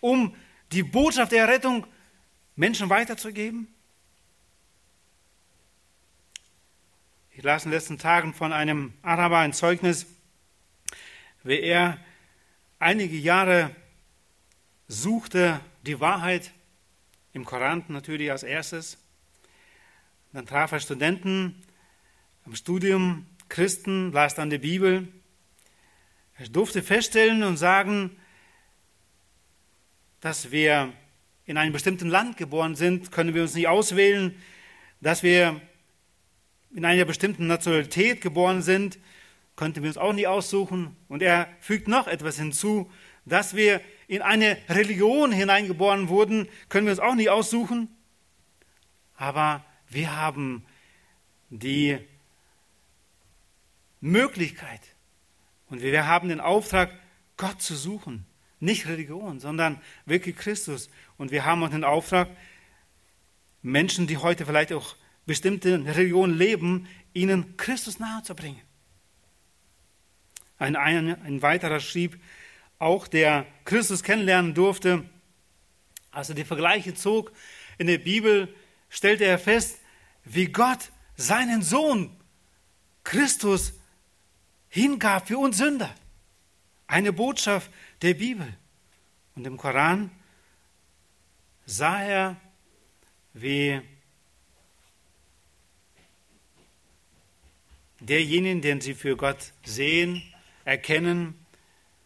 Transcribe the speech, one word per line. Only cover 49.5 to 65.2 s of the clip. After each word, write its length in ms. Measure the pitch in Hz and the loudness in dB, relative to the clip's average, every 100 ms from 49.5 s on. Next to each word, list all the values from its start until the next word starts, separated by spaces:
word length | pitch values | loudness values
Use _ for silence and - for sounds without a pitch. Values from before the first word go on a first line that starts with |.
| 143 - _ _ | -2 -10 _ _
wir 280 | 135 156 151 | -6 -6 -4
haben 480 | 156 139 135 123 - _ _ _ _ _ _ _ _ | -4 -4 -8 -8 -14 _ _ _ _ _ _ _ _
die 480 | 113 123 139 147 135 - _ _ _ _ _ _ _ _ _ _ _ _ _ _ _ _ _ _ _ | -12 -4 0 0 -2 -8 _ _ _ _ _ _ _ _ _ _ _ _ _ _ _ _ _ _ _
Möglichkeit 800 | 139 190 262 196 165 - - 110 - _ _ _ _ _ _ _ _ | 0 2 2 -2 -6 -6 -16 -18 -20 _ _ _ _ _ _ _ _
und 140 | 127 | -6
wir 240 | 131 147 151 | 0 2 4
haben 220 | 175 180 | 2 0
den 120 | 160 | -4
Auftrag, 500 | 143 202 214 185 180 - _ _ _ - | 0 0 0 -2 -2 -4 _ _ _ -8
Gott 240 | 190 - | -8 -6
zu 140 | - 151 | -8 -6
suchen. 500 | 147 208 160 117 92 _ _ _ | -8 -10 -12 -14 -16 _ _ _
Nicht 260 | 160 196 151 | -2 -2 -4
Religion, 520 | 165 147 165 208 135 | -8 -10 -12 -12 -12
sondern 420 | 135 160 165 143 - - | -10 -2 -2 -2 -14 -20
wirklich 320 | - 170 180 170 | -2 -2 -2 -8
Christus. 540 | - 208 - 135 - - - _ | -8 -6 -6 -10 -12 -20 -20 _
Und 140 | 135 | -4
wir 140 | 143 | -2
haben 180 | 139 170 | 0 0
auch 80 | 165 | 0
den 140 | 151 | -2
Auftrag, 440 | 143 151 165 185 180 - - - _ _ _ _ _ _ _ _ _ _ | 0 0 2 0 0 -6 -20 -20 _ _ _ _ _ _ _ _ _ _
Menschen, 440 | 123 135 180 - 170 | -2 0 2 0 -2
die 100 | 156 | 0
heute 300 | 165 170 147 | -2 -2 0
vielleicht 260 | 151 156 | 0 0
auch 240 | 160 - - _ _ | -4 -10 -18 _ _